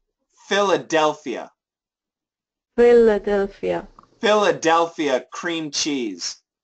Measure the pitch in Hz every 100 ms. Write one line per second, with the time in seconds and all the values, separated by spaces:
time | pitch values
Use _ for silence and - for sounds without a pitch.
0 | _ _ _ _ - 202 202 160 127 160
1 | 151 147 135 101 71 _ _ _ _ _
2 | _ _ _ _ _ _ _ - 240 240
3 | 226 392 403 403 403 - 185 170 - -
4 | _ _ 190 214 196 147 160 165 165 -
5 | 147 127 - - 175 165 151 143 160 139
6 | 113 87 - - _ _